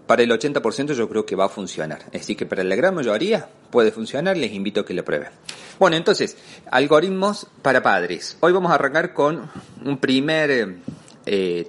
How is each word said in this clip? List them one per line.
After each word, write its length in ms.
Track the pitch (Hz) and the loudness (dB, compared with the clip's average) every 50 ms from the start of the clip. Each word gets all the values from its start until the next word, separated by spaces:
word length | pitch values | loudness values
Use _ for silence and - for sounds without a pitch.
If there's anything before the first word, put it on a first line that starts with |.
| - | 0
para 160 | - 113 120 | 2 4 4
el 80 | 120 120 | 4 4
ochenta 300 | 117 110 - 143 143 131 | 2 2 0 -2 -2 -2
por 140 | 113 110 - | -2 -2 -2
ciento 180 | 135 139 147 | -2 -4 -2
yo 160 | 147 120 110 107 | -2 -2 -2 -2
creo 160 | 107 107 104 | -2 -2 -2
que 100 | - 98 | -2 0
va 120 | 95 95 | 0 0
a 20 | 98 | 0
funcionar. 560 | - 107 95 85 - 85 78 78 76 - - - - | -2 -4 -10 -10 -8 -8 -8 -8 -8 -12 -12 -12 -12
Así 220 | 90 - - - | -10 -8 -6 -6
que 80 | - 90 | -6 -6
para 180 | - 101 95 | -4 -4 -2
la 140 | 92 92 95 | -2 0 0
gran 180 | 113 165 190 190 | 0 0 0 0
mayoría 540 | 165 127 110 104 113 165 208 226 170 - - - - - - | 0 -2 -2 -2 0 0 0 -2 -2 -4 -8 -20 -20 -10 0
puede 200 | - 120 110 107 | 2 4 4 4
funcionar, 460 | - 113 110 - - 135 170 190 190 | 2 -2 -6 -6 -4 -4 -2 -2 -2
les 160 | 170 117 101 | -2 -2 -4
invito 280 | 107 98 98 107 - 110 | -4 -6 -6 -4 -4 -4
a 40 | 95 | -4
que 80 | - | -4
lo 100 | 90 82 | -4 -6
prueben. 280 | - - 80 73 71 - - - _ - - - - - - - | -4 -2 -4 -4 -4 -8 -16 -20 _ -18 -16 -16 -18 -10 0 2
Bueno, 180 | 190 175 160 | 2 4 4
entonces, 400 | 165 175 214 185 - 120 - - - - - - - - - | 2 2 2 0 2 0 -4 -6 -10 -20 -20 -20 -20 -6 0
algoritmos 760 | - 127 143 147 156 156 170 190 190 190 190 208 208 - - - _ - | 2 2 4 6 4 4 4 2 0 0 0 -2 -2 -4 -10 -18 _ -2
para 200 | - 135 127 127 | 0 2 4 4
padres. 540 | - 120 101 90 90 90 87 78 - - - - | 4 4 2 2 2 -2 -4 -6 -8 -12 -4 2
Hoy 120 | 156 175 | 2 4
vamos 180 | 180 196 180 170 | 4 4 2 2
a 40 | 156 | 2
arrancar 400 | 139 143 135 139 160 175 - - | 2 2 0 0 0 -2 -2 0
con 360 | - 139 147 170 139 107 - - - - - - - - | 0 0 0 0 -2 -8 -12 -14 -16 -18 -18 -16 -8 -6
un 140 | 135 139 131 | -6 -4 -2
primer, 800 | - 131 127 135 143 156 160 160 151 143 135 120 107 95 90 85 - - - - - - - - - | 0 2 2 2 2 2 0 2 2 2 2 0 0 -2 -6 -12 -14 -14 -14 -14 -16 -20 -20 -12 -6
eh, 400 | - 101 98 92 90 87 85 85 | -2 -2 0 0 0 -2 -2 -2